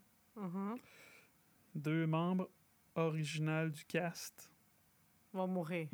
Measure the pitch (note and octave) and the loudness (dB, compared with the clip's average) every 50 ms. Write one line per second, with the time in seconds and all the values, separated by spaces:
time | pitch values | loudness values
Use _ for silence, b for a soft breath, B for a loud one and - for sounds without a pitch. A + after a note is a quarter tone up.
0 | - _ _ _ _ _ - A3 G3+ F3+ E3+ G3 G3 G3+ A#3 B3+ B B B B | -8 _ _ _ _ _ -10 -8 -6 -4 -4 -2 -2 -4 -4 -6 B B B B
1 | B B B B B B B B _ _ _ _ - _ - D#3 C#3+ D3+ D#3 E3 | B B B B B B B B _ _ _ _ -14 _ -6 -4 0 2 2 4
2 | E3 D#3+ D#3+ D#3+ E3+ F3+ F#3 F#3 F#3 - - _ _ _ _ _ _ _ - E3 | 4 4 4 4 4 4 2 2 0 -4 -8 _ _ _ _ _ _ _ 0 0
3 | E3 D#3+ D#3 D#3+ D#3 C#3+ D#3+ D#3 D#3 D#3 D#3 D#3+ D#3+ D#3+ D3+ D#3 - - - - | 2 2 2 0 -2 -2 0 0 2 2 2 2 2 0 -2 -4 -6 -2 0 0
4 | F3+ E3+ E3+ - - - - - - - - _ _ _ _ _ _ _ _ _ | 0 0 -4 -6 -10 -12 -12 -16 -20 -20 -20 _ _ _ _ _ _ _ _ _
5 | _ _ _ - _ _ - F#3 F#3 F#3 F#3 F#3 E3+ D#3 F3+ E3+ D#3+ D3 | _ _ _ -20 _ _ -4 -2 0 0 0 0 0 0 -2 -2 -2 -2